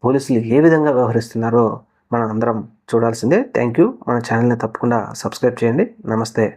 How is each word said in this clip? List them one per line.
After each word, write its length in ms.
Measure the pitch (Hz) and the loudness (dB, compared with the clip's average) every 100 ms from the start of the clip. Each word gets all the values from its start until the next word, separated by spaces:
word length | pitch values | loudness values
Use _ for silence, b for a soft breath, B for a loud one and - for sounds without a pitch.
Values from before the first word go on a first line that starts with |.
పోలీసులు 340 | 123 139 135 123 | 2 0 0 -2
ఏ 220 | 113 127 | 2 4
విధంగా 320 | 165 160 151 127 | 6 4 2 2
వ్యవహరిస్తున్నారో 680 | 120 117 113 117 113 117 113 110 _ _ _ | 2 0 -2 -4 0 2 2 -2 _ _ _
మనం 160 | 117 110 | -4 -2
అందరం 260 | 110 113 110 92 _ - | -2 -2 -2 -6 _ -2
చూడాల్సిందే. 460 | 117 117 113 117 185 269 - | 0 0 0 0 0 0 -2
Thank 180 | 120 117 | -2 2
you. 100 | 190 269 - | 0 0 -4
మన 80 | 120 117 | -4 -2
ఛానల్ని 300 | 113 123 120 | 0 0 0
తప్పకుండా 360 | 117 110 123 117 101 - | -4 -4 -2 0 -2 -8
సబ్స్క్రైబ్ 360 | 107 - 127 120 | -10 -2 -2 0
చేయండి. 220 | 117 127 220 - - | -2 0 -2 -4 -6
నమస్తే. 400 | 110 113 - 107 | -4 -4 -2 -2